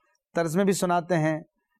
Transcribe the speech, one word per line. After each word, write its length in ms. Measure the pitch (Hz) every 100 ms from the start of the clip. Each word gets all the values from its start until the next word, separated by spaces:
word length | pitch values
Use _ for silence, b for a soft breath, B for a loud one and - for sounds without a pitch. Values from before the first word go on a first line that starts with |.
| b b b -
طرز 200 | 170 160
میں 80 |
بھی 100 | 196
سناتے 440 | 185 185 175 170 175
ہیں، 240 | 156 156 - _ _ _